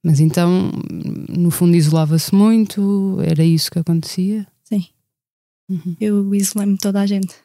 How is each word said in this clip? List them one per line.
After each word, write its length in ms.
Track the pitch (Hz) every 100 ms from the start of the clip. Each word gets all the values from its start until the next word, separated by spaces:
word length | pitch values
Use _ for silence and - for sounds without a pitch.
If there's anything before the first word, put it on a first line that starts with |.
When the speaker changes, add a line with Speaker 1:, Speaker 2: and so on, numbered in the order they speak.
Speaker 1:
Mas 160 | 170 143
então, 540 | 160 170 175 185 - - - 85 - - -
no 220 | - 170
fundo, 240 | - 175 170
isolava-se 580 | 151 160 156 160 -
muito? 840 | 190 208 226 214 - 196 202 196 190
Era 220 | - 160
isso 260 | 165 165 -
que 80 | -
acontecia? 680 | 165 165 160 - 185 214 196 _
Speaker 2:
Sim. 220 | _ 208 175 _ _ _ _ _ _ _ _
Speaker 1:
Uhum. 280 | 185 180 170
Speaker 2:
Eu 340 | 214 202 196
isolei-me 400 | 202 196 208 202
de 60 | 196
toda 200 | 202 196
a 60 | 202
gente. 280 | 196 190 -